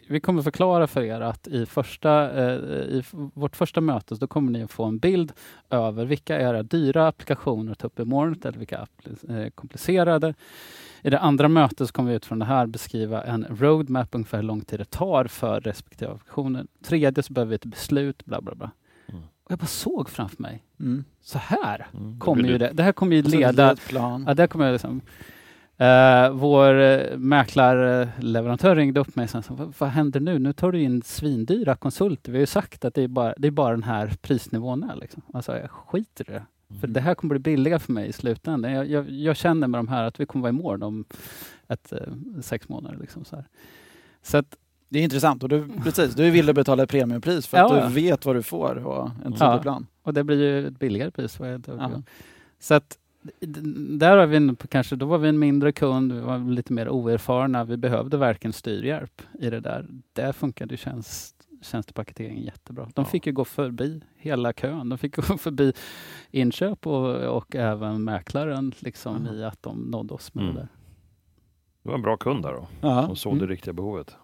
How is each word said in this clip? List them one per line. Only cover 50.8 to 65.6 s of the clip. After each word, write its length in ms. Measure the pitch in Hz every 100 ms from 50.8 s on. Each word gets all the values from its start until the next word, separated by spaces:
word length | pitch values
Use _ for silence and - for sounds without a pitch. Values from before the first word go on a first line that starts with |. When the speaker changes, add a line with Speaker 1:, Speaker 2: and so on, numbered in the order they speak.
| 135 101 147
Speaker 1:
pris, 280 | - 120 -
vad 100 | 127
jag 60 | 127
inte 180 | 127
Speaker 3:
Aha. 280 | 120 127 117 139 - - - _ _
Speaker 1:
Så 140 | -
att 240 | 151 - - _ _ 156 -
d-, 200 | 170 147 151 147 143 147
där 200 | 165 202
var 80 | 165
vi 120 | 151
inne 160 | 143
på, 140 | 123 -
kanske, 280 | 135 127 135
då 100 | 139
var 120 | 170
vi 120 | 151
en 100 | 151
mindre 320 | 147 143 143
kund, 420 | 139 143 131 131
vi 60 | 123
var 180 | 120 127 123
lite 220 | 123 120
mer 160 | 120 113
oerfarna, 760 | 131 117 113 - 127 135 127
vi 140 | 117 120
behövde 400 | 123 117 120 147
verkligen 360 | 131 107 110
styrhjälp 680 | 107 - 104 117 156 - - - -
i 100 | 139
det 100 | 113
där. 260 | - 113 - 131 -
Där 180 | - 131
funkade 400 | 139 143 120 -
ju 40 | 123
tjänst-, 580 | - 131 110 - - _ _ 294
tjänstepaketeringen 840 | - 120 104 - 107 - 110 110
jättebra. 400 | 117 - - 123
De 180 | 120 127
Speaker 2:
Ja. 40 | 135
Speaker 1:
fick 200 | 180 160
ju 40 |
gå 120 | 135 131
förbi 560 | - 139 120 135 160 - _
hela 360 | 151 135 120
kön. 360 | 117 131 156 123
De 80 | 127
fick 180 | 147 -
<laughs> 140 | -
gå 80 | 190
förbi 360 | - 139